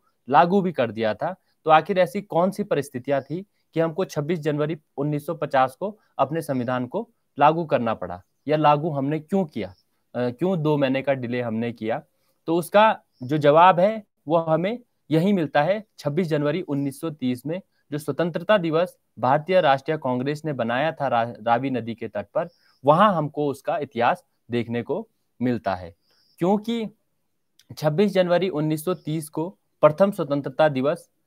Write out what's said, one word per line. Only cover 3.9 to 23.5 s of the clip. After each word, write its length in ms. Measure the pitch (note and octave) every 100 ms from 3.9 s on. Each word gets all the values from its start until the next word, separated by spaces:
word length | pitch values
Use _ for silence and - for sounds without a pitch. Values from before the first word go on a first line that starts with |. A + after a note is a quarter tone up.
| D#3+
छब्बीस 340 | F#3 D#3 D3 F3
जनवरी 380 | D3+ D3 D3+ E3 _ -
उन्नीस 300 | D3 D3 D3+
सौ 80 |
पचास 420 | D#3+ C#3 C3+ C3 -
को 220 | G3 G#3 _ -
अपने 240 | C3 E3
संविधान 440 | D#3+ C3 A#2+ B2+ B2
को 240 | F#3+ A#3+ _ _ -
लागू 260 | C#3+ E3
करना 300 | D#3+ C3+ A#2
पड़ा, 280 | G#2+ F2+ F#2 - _ C3+
या 80 | D#3
लागू 340 | D3+ D3 E3
हमने 300 | C#3 C3+ D#3
क्यों 240 | D#3 G3
किया, 300 | E3+ A2+ F#2+ - _ _ _
अ, 160 | A#2+ B2
क्यों 320 | B2 F3+ F#3
दो 140 | D3+ D3+
महीने 260 | C3+ C3
का 120 | C3+
डिले 280 | C3+ A#2+ B2
हमने 300 | A#2+ A2 A#2
किया? 300 | A2 G#2+ C3 - _ _ _ -
तो 100 | E3+
उसका 460 | E3 G3+ A3 F#3+ _ _
जो 160 | B2 D3+
जवाब 420 | C#3+ D3+ F3+ E3+
है 240 | G3 A3 - _ C#3+
वो 80 | E3
हमें 420 | E3 D#3+ F#3 B3 - _ _
यही 220 | D#3 F#3+
मिलता 300 | G3 D3+ D3
है 220 | D#3 G#3 - -
छब्बीस 300 | D3+ D3 F3
जनवरी 340 | D3+ E3+ F#3+
उन्नीस 380 | D#3+ C#3+ C#3 C3+
सौ 100 | E3
तीस 360 | D3+ B2+ B2 C#3+
में, 140 | F3+ - _ _
जो 60 | D3
स्वतंत्रता 600 | D3+ C#3 E3+ E3+ F3 G#3+
दिवस 400 | E3 D#3 F3+ - _ -
भारतीय 420 | B2 D3 D3+ F#3
राष्ट्रीय 360 | D3+ C3+ - D#3
कांग्रेस 480 | C3 B2 C3+ D3+
ने 80 | D#3
बनाया 400 | C3 A2+ B2 D#3
था 160 | D#3 C#3
रा-, 380 | A#2+ A#2 A2+ A2
रावी 240 | A#2+ C3+
नदी 240 | B2+ A2+
के 140 | A2 A2+
तट 180 | G#2 G2+
पर, 220 | D3+ F3 _ _ _
वहां 300 | C3 D#3+ G#3+
हमको 340 | E3+ D3 D3+
उसका 300 | D3